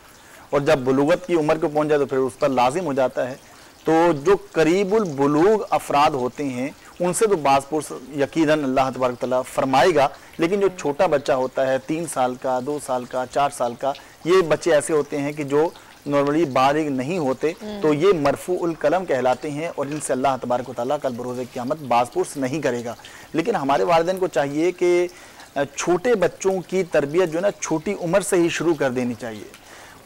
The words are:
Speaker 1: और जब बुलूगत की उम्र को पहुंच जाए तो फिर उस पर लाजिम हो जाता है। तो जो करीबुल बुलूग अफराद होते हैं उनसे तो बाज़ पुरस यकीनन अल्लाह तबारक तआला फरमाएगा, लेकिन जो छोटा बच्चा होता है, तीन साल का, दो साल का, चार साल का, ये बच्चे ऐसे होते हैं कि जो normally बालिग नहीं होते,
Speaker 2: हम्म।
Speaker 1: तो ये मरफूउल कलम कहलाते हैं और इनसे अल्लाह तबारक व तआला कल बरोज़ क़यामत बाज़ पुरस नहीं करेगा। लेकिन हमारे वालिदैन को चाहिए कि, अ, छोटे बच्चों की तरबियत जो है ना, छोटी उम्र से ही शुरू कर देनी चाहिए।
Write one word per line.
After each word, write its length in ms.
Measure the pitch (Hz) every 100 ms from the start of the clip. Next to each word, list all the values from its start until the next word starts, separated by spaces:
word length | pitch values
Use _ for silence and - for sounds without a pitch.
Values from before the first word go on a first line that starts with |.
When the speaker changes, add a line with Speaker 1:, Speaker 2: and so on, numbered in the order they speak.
| - - - - -
Speaker 1:
और 100 | 143
जब 200 | 143 151
बुलूगत 400 | 127 135 143 175 -
की 80 |
उम्र 240 | 170 151 160
को 100 | 165
पहुंच 200 | 147 151
जाए 100 | 147
तो 80 | 135
फिर 120 | 135
उस 180 | 131 -
पर 120 | 143
लाजिम 360 | 127 123 151
हो 100 | 170
जाता 280 | 135 127 143
है। 120 | 127 135 - - - - -
तो 260 | 160 170
जो 240 | 151 147 202 -
करीबुल 500 | 165 156 180 196 214
बुलूग 640 | 202 139 139 147 180 220 -
अफराद 400 | 151 - 147 156
होते 320 | 147 123 -
हैं 320 | 143 123 135 180 - -
उनसे 260 | 175 175 220
तो 100 | 196
बाज़ 280 | 139 139
पुरस 240 | 135 156 139 - 131 143
यकीनन 460 | 135 165 151 156
अल्लाह 280 | 139 131 131
तबारक 260 | 123 127 123
तआला 260 | 123 127
फरमाएगा, 760 | 127 - 135 131 180 147 135 - - -
लेकिन 200 | 170 202
जो 80 | 196
छोटा 380 | 185 147 139 185
बच्चा 280 | 147 143
होता 280 | 135 127 -
है, 160 | 135 131
तीन 280 | - 160 160
साल 300 | 139 127 123
का, 240 | 135 127
दो 180 | 127 147
साल 260 | - 127
का, 220 | 123 127 123
चार 240 | 147 143
साल 240 | - 123
का, 160 | 117 139 143 - - 151
ये 160 | 190
बच्चे 280 | 165 151 170
ऐसे 220 | 151 -
होते 240 | 156 139 147
हैं 180 | 143
कि 100 | 151
जो 300 | 139 147 165 - - - -
normally 380 | 143 143 143 170
बालिग 420 | 127 131 151 156
नहीं 300 | 131 127 185
होते, 380 | 139 127 151 185
Speaker 2:
हम्म। 180 | 214 208
Speaker 1:
तो 120 | 156
ये 200 | 147 190
मरफूउल 640 | 180 143 135 - 180 175
कलम 300 | 156 151 175
कहलाते 460 | 175 135 127 123 156
हैं 180 | 143 165
और 200 | - 139
इनसे 240 | 151 -
अल्लाह 240 | 131 135 131
तबारक 340 | 123 123 127
व 20 |
तआला 240 | 120 120 147
कल 160 | 139
बरोज़ 280 | 120 123 123
क़यामत 360 | 120 127 120 160
बाज़ 320 | 135 120 123
पुरस 280 | 175 185 147
नहीं 240 | 135 156
करेगा। 360 | 139 120 120 107 - - -
लेकिन 200 | 147 165
हमारे 300 | 196 139 143
वालिदैन 340 | 185 165 165 185
को 80 | 180
चाहिए 460 | 165 143 143 175
कि, 380 | 180 175 175 175 - - - - -
अ, 80 |
छोटे 500 | 143 - - 175 247
बच्चों 460 | 226 175 - 190 190
की 220 | 160 185
तरबियत 460 | 175 156 143 160 185
जो 100 | 160
है 40 |
ना, 80 | 202
छोटी 440 | - - 160 208
उम्र 280 | 196 170 190
से 140 | 180 185
ही 140 | 165
शुरू 240 | - 156
कर 160 | 151 139
देनी 240 | 123 123
चाहिए। 320 | 117 120 107 - - - - - -